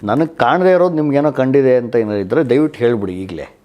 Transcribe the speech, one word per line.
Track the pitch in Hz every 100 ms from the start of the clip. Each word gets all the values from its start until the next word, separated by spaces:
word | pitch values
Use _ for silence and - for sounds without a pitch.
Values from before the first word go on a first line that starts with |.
ನನಗೆ | 104 120 160
ಕಾಣದೇ | - 120 160 185
ಇರೋದು | 180 180
ನಿಮ್ಗೇನೋ | 160 151 139 151
ಕಂಡಿದೆ | 139 131 139 131 127
ಅಂತ | 120 117
ಏನಾದ್ರು | 107 104
ಇದ್ದರೆ | 95 127 139
ದಯವಿಟ್ಟು | 123 151 151
ಹೇಳ್ಬಿಡಿ | 120 117 98
ಈಗಲೇ | 90 95 82 67 _